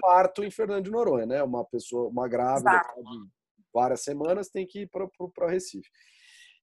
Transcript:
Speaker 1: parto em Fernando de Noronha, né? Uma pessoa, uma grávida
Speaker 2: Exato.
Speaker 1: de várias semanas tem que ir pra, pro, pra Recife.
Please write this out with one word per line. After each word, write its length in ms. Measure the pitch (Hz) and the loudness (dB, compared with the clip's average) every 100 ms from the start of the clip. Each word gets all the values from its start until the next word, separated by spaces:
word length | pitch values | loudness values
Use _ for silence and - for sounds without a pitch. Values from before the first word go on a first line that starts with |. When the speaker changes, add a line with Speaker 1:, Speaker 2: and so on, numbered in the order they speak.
Speaker 1:
parto 420 | 190 180 185 185 | 6 8 6 2
em 80 | 208 | -6
Fernando 340 | - 214 202 | -4 -2 -2
de 60 | 190 | -4
Noronha, 360 | 226 220 131 113 | 0 2 2 0
né? 140 | 135 | -2
Uma 240 | 135 123 | -2 -2
pessoa, 440 | 110 117 - 120 120 | -4 -6 -6 -4 -2
uma 180 | 120 127 | -2 -2
grávida 440 | 120 123 139 170 | 0 0 2 4
Speaker 2:
Exato. 340 | 180 170 127 | 4 2 -6
Speaker 1:
de 240 | 113 117 101 _ _ _ _ | -14 -16 -18 _ _ _ _
várias 300 | 120 123 123 | 0 2 0
semanas 460 | - 143 156 190 190 | -4 -4 -2 -2 -4
tem 180 | 196 185 | -8 -8
que 140 | 202 | -10
ir 80 | 196 | -12
pra, 180 | 185 190 | -10 -10
pro, 240 | - 180 | -10 -12
pra 180 | - 175 | -4 -2
Recife. 400 | 185 185 98 - _ _ _ _ - - _ | -2 -6 -14 -18 _ _ _ _ -20 -20 _